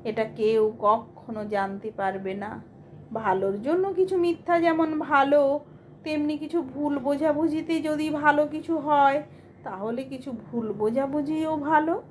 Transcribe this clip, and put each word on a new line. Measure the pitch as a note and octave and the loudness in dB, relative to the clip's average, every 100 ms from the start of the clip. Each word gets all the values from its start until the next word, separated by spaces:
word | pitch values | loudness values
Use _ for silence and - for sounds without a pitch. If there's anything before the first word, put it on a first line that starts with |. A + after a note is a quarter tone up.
এটা | A#3 A3 | -6 -4
কেউ | G#3+ - G#3+ A3 G#3+ G#3+ | -4 0 2 4 2 2
কখনো | G#3 A3+ - - - A3 G#3 | 2 2 0 -18 -12 -10 -4
জানতে | G#3+ G3 G3 G#3+ G#3+ | -2 -2 -4 -10 -4
পারবে | G3 G3 F#3+ | -4 -4 -6
না। | G3 G3+ - - - - - - | -6 -8 -10 -14 -20 -20 -20 -10
ভালোর | A3 G#3+ F#3+ G3 G3+ | -4 0 0 0 -2
জন্য | A#3+ E4+ F#4+ | 0 0 0
কিছু | F#4 F#4 F#4+ | 0 0 2
মিথ্যা | F4 E4+ - E4+ | 0 0 0 2
যেমন | E4+ D#4+ D#4+ D#4 | 4 2 0 0
ভালো, | C#4 D4 C#4 D4 C#4 C#4+ - - - - | 2 2 6 6 4 2 -4 -20 -20 -14
তেমনি | D#4 D#4 D4 D4+ | -6 -2 -2 -2
কিছু | D4+ E4+ | -2 -4
ভুল | C4 C4+ D4 C#4+ | -4 -4 -2 0
বোঝাবুঝিতে | C4 C#4+ D#4 D4 D#4+ D#4 D#4+ E4 | 0 0 2 2 0 0 -2 -2
যদি | D4+ D4+ D#4 | -2 -2 -2
ভালো | D4+ D4+ D4 D4+ | 0 2 4 2
কিছু | D4+ D4+ E4 | -2 -4 -4
হয়, | C#4+ D4 C#4 C#4+ D4 - - - | 2 4 6 4 -4 -16 -20 -16
তাহলে | - F#3+ G#3+ A#3 | -12 -8 -6 -6
কিছু | C4 C4 C4+ | -8 -10 -10
ভুল | A#3 - A#3+ A3 | -12 -8 -6 -4
বোঝাবুঝিও | G3+ G#3+ A#3+ C#4 D4 C#4+ D#4 D#4 D#4 | 0 0 0 -2 -2 -2 -2 -2 -2
ভালো। | C#4+ D#4 D#4 F#4 - | 2 2 2 -2 -4